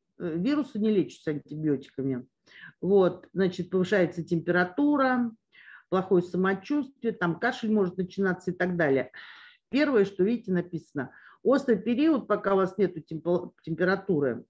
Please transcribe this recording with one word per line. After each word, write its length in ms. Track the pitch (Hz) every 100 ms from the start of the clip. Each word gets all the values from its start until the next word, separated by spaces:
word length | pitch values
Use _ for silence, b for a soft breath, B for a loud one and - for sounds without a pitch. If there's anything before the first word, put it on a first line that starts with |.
| _ -
Э, 180 | 180 165
вирусы 420 | 226 294 - 208
не 120 | 220
лечатся 400 | 202 131 - 160
антибиотиками. 960 | 143 - 151 156 135 139 - 135 123 - _ B B B -
Вот, 480 | 175 196 180 180 -
значит, 380 | 175 185 180 170
повышается 540 | 185 180 202 175 175
температура, 1040 | 151 165 170 180 180 - 294 285 262 247 233 - _ B B B _
плохое 340 | 185 185 180
самочувствие, 920 | 175 180 190 196 - 294 - - 233
там 260 | 226 170 160
кашель 340 | 240 240 220
может 240 | 214 180 190
начинаться 540 | 185 190 190 180 185
и 40 |
так 220 | 180 180 170
далее. 340 | 147 135 127 B B B B B _
Первое, 360 | 269 294 233
что, 200 | 196 -
видите, 280 | 196 240 -
написано: 580 | 180 175 160 - 143 123 B B B
«Острый 340 | 220 277 262 208
период, 500 | 240 240 320 277 -
пока 280 | 208 202
у 40 | 196
вас 200 | 185 196
нету 220 | 185 160
темпо-, 520 | - 160 170 180 180 -
температуры, 800 | 160 160 180 196 196 151 135 113